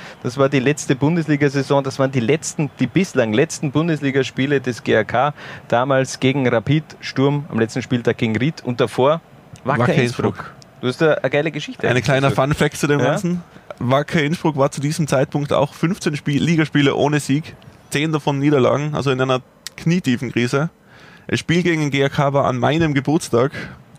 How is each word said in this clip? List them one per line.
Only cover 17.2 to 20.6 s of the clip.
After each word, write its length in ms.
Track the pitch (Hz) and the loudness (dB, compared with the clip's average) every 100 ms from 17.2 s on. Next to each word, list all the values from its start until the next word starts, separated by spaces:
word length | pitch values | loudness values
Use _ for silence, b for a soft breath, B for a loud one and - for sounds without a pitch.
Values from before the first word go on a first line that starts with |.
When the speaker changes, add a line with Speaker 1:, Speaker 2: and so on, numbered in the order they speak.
| - 139 - - - - - | 0 -2 -2 -18 -20 -20 -8
Speaker 2:
zehn 220 | 143 160 | -4 -2
davon 260 | 156 151 139 | -2 -2 0
Niederlagen, 560 | 147 143 117 127 151 | 2 4 4 2 -2
also 160 | 147 131 | -2 -2
in 100 | 127 | 0
einer 220 | 131 127 - _ - - | 0 0 -4 _ -20 -6
knietiefen 540 | 160 180 - 240 117 | 0 0 0 -2 -2
Krise. 380 | 120 120 139 | -2 0 0